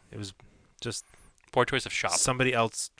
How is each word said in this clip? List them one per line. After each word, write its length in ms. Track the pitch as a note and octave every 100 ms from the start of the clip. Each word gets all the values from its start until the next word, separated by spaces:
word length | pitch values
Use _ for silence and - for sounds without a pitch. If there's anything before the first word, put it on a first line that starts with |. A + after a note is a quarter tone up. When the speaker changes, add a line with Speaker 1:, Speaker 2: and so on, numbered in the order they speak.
| _
Speaker 1:
It 60 | A2
was 160 | G2 - - _ _ _
just 240 | A#2+ - - - - _ _
Speaker 2:
Poor 140 | - B2
choice 200 | C3+ -
of 60 |
shop. 200 | - G#2+
Speaker 1:
somebody 400 | E2+ - B2+ C3
else 380 | A#2 A2+ - -